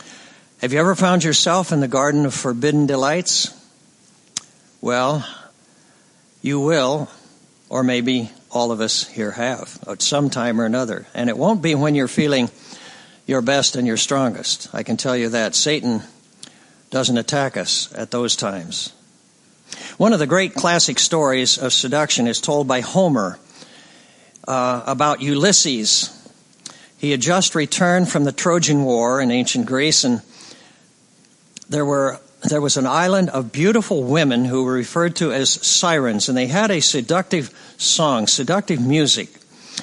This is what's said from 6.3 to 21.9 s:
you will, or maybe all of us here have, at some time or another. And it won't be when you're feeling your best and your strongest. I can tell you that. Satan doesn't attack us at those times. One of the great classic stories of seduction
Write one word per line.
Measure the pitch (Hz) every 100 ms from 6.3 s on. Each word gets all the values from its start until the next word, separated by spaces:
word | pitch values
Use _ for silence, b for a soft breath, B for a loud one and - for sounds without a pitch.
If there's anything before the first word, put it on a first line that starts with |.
| _
you | 143 143
will, | 143 160 127 151 147 B B B B _ _
or | 127
maybe | 127 123 120 127 113 - _
all | 123 117
of | 110
us | 110 - -
here | 117 107
have, | 104 120 117 90 - -
at | 101
some | - 147 143
time | 131 120 113
or |
another. | 110 123 120 - -
And | - 120
it | 117
won't | 170 220
be | 165
when | 147 151
you're | 147 123
feeling | - 147 135 120 B B B B B B B -
your | 135
best | 120 139 135
and | 127 123
your | 113
strongest. | - 139 127 92 - - -
I | 110
can | 110 113
tell | 135 127
you | 113
that. | 117 107
Satan | - 147 151 123 110 - - _ _ B B B B B
doesn't | 131 127 120
attack | 110 147 135 101
us | 87 - -
at | - 113
those | 120 120 -
times. | 107 98 85 - - - _ _ _ _ _ _ B B B B
One | 208
of | 202
the | 143
great | 180 185
classic | - 175 170 151 123
stories | - 165 143 131 127 -
of | 127
seduction | - 131